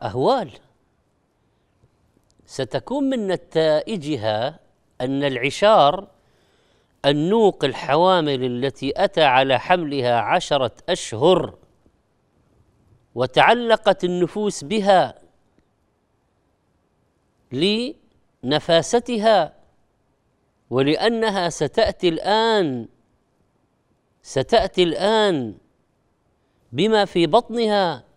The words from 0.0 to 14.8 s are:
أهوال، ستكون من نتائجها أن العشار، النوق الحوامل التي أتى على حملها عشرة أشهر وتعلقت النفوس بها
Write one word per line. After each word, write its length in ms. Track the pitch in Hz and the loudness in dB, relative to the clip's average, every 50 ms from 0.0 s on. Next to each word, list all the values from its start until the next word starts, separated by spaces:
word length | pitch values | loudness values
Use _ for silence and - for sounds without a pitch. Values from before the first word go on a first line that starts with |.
أهوال، 480 | - 110 104 127 147 214 277 247 180 117 - - _ _ _ _ _ _ _ _ _ _ _ _ _ _ _ _ _ _ _ _ _ _ _ _ _ _ _ _ _ _ _ _ _ _ _ _ _ | -8 -8 -4 -2 0 0 0 0 -4 -8 -14 -20 _ _ _ _ _ _ _ _ _ _ _ _ _ _ _ _ _ _ _ _ _ _ _ _ _ _ _ _ _ _ _ _ _ _ _ _ _
ستكون 640 | - - - 131 - - 131 - - 247 294 269 269 | -12 -8 -8 -6 -6 -6 -8 -6 -6 -6 -4 -2 -2
من 160 | 269 233 208 | -2 -4 -4
نتائجها 1300 | 190 175 - - - - 160 160 156 151 151 - 220 226 175 139 151 151 113 107 110 107 107 120 147 165 - _ _ _ _ _ _ _ - | -4 -4 -6 -6 -4 -2 0 2 2 2 0 -2 -4 -8 -8 -6 -6 -6 -4 -2 -2 -2 -2 -4 -6 -8 -10 _ _ _ _ _ _ _ -8
أن 240 | 127 135 135 139 143 | -6 -4 -2 -2 -2
العشار، 840 | 139 131 117 127 139 - - 202 214 220 180 143 143 165 196 196 - _ _ _ _ _ _ _ _ _ _ _ _ _ _ _ _ _ _ - | -2 -2 -2 -4 -4 0 2 4 6 6 6 6 4 2 -2 -6 -14 _ _ _ _ _ _ _ _ _ _ _ _ _ _ _ _ _ _ -2
النوق 600 | 143 147 147 160 185 214 233 214 185 - - 151 | 0 0 0 0 0 2 2 2 2 0 0 -4
الحوامل 800 | 135 117 - - - 143 160 180 190 185 175 156 147 139 123 127 | -4 -4 -4 -2 0 2 2 4 4 2 2 0 -2 -2 -2 -4
التي 480 | 127 123 120 131 135 - - 131 139 - | -4 -4 -4 -6 -6 -6 -6 -8 -6 -4
أتى 260 | - 196 190 - 165 | -2 -2 -2 2 2
على 360 | 156 135 123 135 135 135 127 120 | 2 4 4 4 2 2 0 0
حملها 640 | - - 185 180 165 143 143 139 120 123 120 117 | 0 0 0 0 0 -4 -4 -2 0 0 0 0
عشرة 520 | 104 117 165 180 - - 151 139 127 113 - - - - | 0 0 -2 -2 -2 -2 -2 -2 -2 -4 -6 -8 -6 -6
أشهر 680 | 180 - - - 113 107 143 180 185 170 135 98 - - _ _ _ _ _ _ _ _ _ _ _ _ _ _ _ _ _ _ _ _ _ _ _ _ _ _ _ _ _ _ - | -6 -6 -6 -8 -4 0 2 2 2 2 0 -6 -12 -16 _ _ _ _ _ _ _ _ _ _ _ _ _ _ _ _ _ _ _ _ _ _ _ _ _ _ _ _ _ _ -6
وتعلقت 920 | 113 131 - - 151 135 185 233 240 240 226 220 214 - 202 190 - 180 | -4 -4 0 2 4 6 6 4 4 2 0 0 2 2 0 0 0 -2
النفوس 600 | 180 180 180 175 151 - 208 214 202 - - 143 | -2 -2 -2 -2 -2 -2 -4 -4 -4 -4 -6 -6
بها 500 | 151 208 220 | -4 -4 0